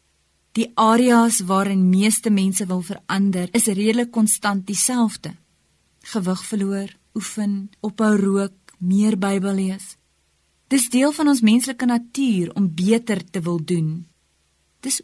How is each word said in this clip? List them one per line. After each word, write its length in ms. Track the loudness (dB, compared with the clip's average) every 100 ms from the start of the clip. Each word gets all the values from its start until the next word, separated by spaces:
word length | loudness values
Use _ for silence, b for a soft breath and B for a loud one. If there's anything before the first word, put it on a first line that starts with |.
| _ _ _ _ _ -6
Die 140 | -4
areas 680 | 0 4 4 4 4 4 0
waarin 460 | 0 0 0 2 2
meeste 400 | 4 2 0 0
mense 320 | 0 0 -2 -4
wil 140 | -6
verander, 720 | -6 -10 -4 0 0 0 -2
is 140 | 0 0
redelik 400 | 0 0 0 0
konstant 540 | 0 0 0 -2 -4 -4
dieselfde. 680 | -4 -2 0 -2 -2 -14 -16 _ _ _ _ _ _ -8
Gewig 320 | -4 -2 -4 -4
verloor, 460 | -4 -4 -4 -8 -14 _
oefen, 540 | -10 -8 -4 -4 -4 -8 _
ophou 300 | -8 -2 2 2
rook, 400 | 2 0 -2 -8 _ -6
meer 400 | 0 2 2 0
Bybel 400 | 0 -2 -2 -2
lees. 360 | -4 -6 -12 -20 _ _ _ _ _ _ -2
Dis 160 | 0 2
deel 220 | 2 2
van 160 | 2 2
ons 160 | 4
menslike 400 | 4 4 2 -2 0
natuur 680 | -2 -4 -2 0 0 0 0
om 160 | -2
beter 480 | 0 0 0 0 -6
te 240 | -6 -8
wil 160 | -4 -4
doen. 460 | -2 -2 -2 -6 -12 _ _ _ _ _ _ _
Dis 220 | -6 -6